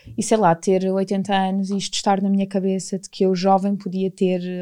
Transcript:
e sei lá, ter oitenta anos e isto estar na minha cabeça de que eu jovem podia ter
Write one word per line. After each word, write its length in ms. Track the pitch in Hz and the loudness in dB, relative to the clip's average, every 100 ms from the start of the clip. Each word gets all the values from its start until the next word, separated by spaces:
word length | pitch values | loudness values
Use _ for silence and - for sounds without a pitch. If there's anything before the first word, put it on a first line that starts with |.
| - - | -14 -6
e 40 | |
sei 140 | - 220 | 0 4
lá, 160 | 185 170 | 4 4
ter 340 | - 190 190 | 2 0 2
oitenta 460 | 190 196 196 196 196 | -2 -2 -2 0 0
anos 320 | 190 196 190 | 0 -2 -2
e 60 | 202 | -4
isto 180 | - | -6
estar 260 | - 214 196 | -2 0 2
na 80 | 196 | 2
minha 160 | 196 196 | 0 0
cabeça 500 | 196 190 190 180 190 | 0 0 -2 -4 -8
de 100 | - | -6
que 140 | - | 0
eu 100 | 190 | 0
jovem 420 | 185 190 190 202 202 | 2 2 2 2 -4
podia 340 | 185 185 190 | -4 -4 -4
ter 300 | 190 185 180 180 180 | 0 0 0 -4 -6